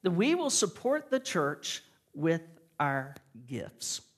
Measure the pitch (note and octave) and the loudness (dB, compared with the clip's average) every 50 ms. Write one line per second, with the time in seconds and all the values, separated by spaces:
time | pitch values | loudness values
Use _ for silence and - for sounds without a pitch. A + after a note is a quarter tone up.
0 | - F#3 F3 E3+ G#3+ C#4 E4 F4+ E4 C#4 - - - F#3 - - - A#3+ C#4 D4+ | 2 2 4 4 4 4 4 4 2 0 2 2 2 0 -2 -2 0 0 0 0
1 | D4+ - C4 C4 C4 - - F3+ D3 C#3 D3 - - - - - - _ _ _ | 0 0 -2 -2 -2 0 0 0 2 0 0 -4 -8 -8 -8 -10 -12 _ _ _
2 | _ _ _ - D3 E3 E3 E3 D#3+ - - - - _ _ _ D3 C#3+ C3+ C3+ | _ _ _ -2 0 2 2 0 -2 -10 -20 -20 -20 _ _ _ 0 0 0 -2
3 | C3 C#3 C#3+ - _ _ _ A2+ B2+ B2 C3 A2 - - - - - - - - | -4 -6 -14 -18 _ _ _ -20 -14 -10 -8 -8 -8 -10 -12 -12 -8 -8 -8 -8
4 | - _ _ | -10 _ _